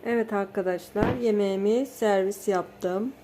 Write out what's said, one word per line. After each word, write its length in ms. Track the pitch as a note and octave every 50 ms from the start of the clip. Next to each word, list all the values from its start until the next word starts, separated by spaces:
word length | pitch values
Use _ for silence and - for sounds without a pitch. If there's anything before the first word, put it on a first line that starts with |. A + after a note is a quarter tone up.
| -
Evet 260 | A#3 A#3 A#3 A3 A3+
arkadaşlar, 840 | A3+ G3+ G3 F#3+ - G#3 F#3 F#3 F3+ E3+ - - - G3+ G#3+ - B3
yemeğimi 680 | B3+ A#3+ A3+ G#3+ G#3 G3+ G3 F#3+ F#3+ G3 G#3 A3 B3 C#4
servis 600 | C4+ - - A#3 G#3+ G3+ F#3+ F#3+ F#3+ G3+ - - -
yaptım. 640 | G3 F3+ F3 - - - - F3+ F3+ G3 A3 C4 C4+ -